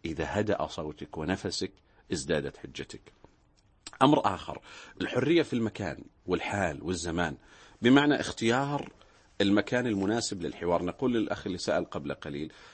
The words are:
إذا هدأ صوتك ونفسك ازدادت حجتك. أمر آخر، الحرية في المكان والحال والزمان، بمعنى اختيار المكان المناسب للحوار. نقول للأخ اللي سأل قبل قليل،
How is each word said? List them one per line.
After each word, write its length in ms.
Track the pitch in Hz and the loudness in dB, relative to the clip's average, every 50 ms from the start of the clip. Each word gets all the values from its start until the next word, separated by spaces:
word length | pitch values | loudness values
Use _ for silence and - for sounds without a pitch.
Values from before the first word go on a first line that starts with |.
| - | -8
إذا 200 | 82 78 73 78 76 | -8 -4 -4 -4 -2
هدأ 380 | 85 104 104 104 90 - 76 | 0 0 0 0 0 0 -2
صوتك 520 | 78 - - 80 78 73 - - - - 82 | -4 -4 -6 -8 -8 -8 -10 -12 -10 -8 -6
ونفسك 540 | 78 78 95 98 - 95 85 - 95 90 - _ _ _ _ _ - - 90 | -2 -2 -2 -2 -2 -4 -4 -4 -6 -6 -8 _ _ _ _ _ -8 -6 -6
ازدادت 440 | 80 65 71 82 76 69 69 - | -4 -2 0 0 0 -2 -4 -8
حجتك. 560 | - - 69 65 - 67 - - - - - - _ - - _ _ _ _ _ _ _ _ _ _ - - - - 131 | -10 -16 -14 -10 -12 -12 -12 -12 -18 -18 -20 -20 _ -20 -20 _ _ _ _ _ _ _ _ _ _ -20 -10 0 4 6
أمر 320 | 139 151 139 - 107 95 | 6 6 6 4 2 0
آخر، 260 | - - - - - - - - - - - - - | -2 -6 -10 -10 -12 -12 -16 -20 -18 -20 -16 -10 -6
الحرية 420 | - - - 123 123 143 170 165 147 | -6 -2 0 0 2 4 4 2 2
في 100 | - 139 | 2 0
المكان 520 | 120 113 107 - - 104 85 65 - - - _ _ - | -2 -2 -2 -4 -4 -6 -6 -6 -10 -14 -20 _ _ -4
والحال 560 | - 90 82 - - 101 101 95 82 73 69 - | -2 -2 -2 -2 -2 -2 0 0 0 -2 -4 -4
والزمان، 540 | 82 92 85 82 90 80 87 87 78 69 - - - - - - - - - 107 | -4 -4 -4 -2 -4 -2 0 0 -2 -2 -6 -14 -20 -20 -20 -20 -20 -8 2 6
بمعنى 380 | 120 131 143 143 147 143 - | 8 8 8 8 6 2 2
اختيار 720 | - - - - 113 113 117 127 139 143 143 139 - - - - - _ _ - _ _ _ - | 0 -4 -4 0 2 2 2 2 2 0 -2 -4 -6 -8 -14 -20 -20 _ _ -20 _ _ _ 2
المكان 460 | 101 98 101 104 101 - 123 123 123 | 4 6 6 4 4 2 0 0 0
المناسب 560 | 123 107 95 98 98 110 120 113 - 107 92 82 | 2 0 0 2 0 0 0 -2 -4 -6 -4 -6
للحوار. 400 | 69 - - 85 87 87 85 87 | -6 -6 -4 0 2 2 2 2
نقول 320 | 87 - - 135 127 120 | -2 -4 -2 0 0 2
للأخ 320 | 113 104 - - - - | 2 0 0 -4 -6 -4
اللي 120 | 101 90 87 | -6 -6 -4
سأل 320 | - - 82 87 87 - | -2 0 0 0 0 -2
قبل 240 | - 95 71 71 69 | -6 -8 -6 -6 -8
قليل، 380 | - - 78 71 71 76 - - - - - | -8 -8 -8 -6 -6 -8 -8 -10 -16 -20 -20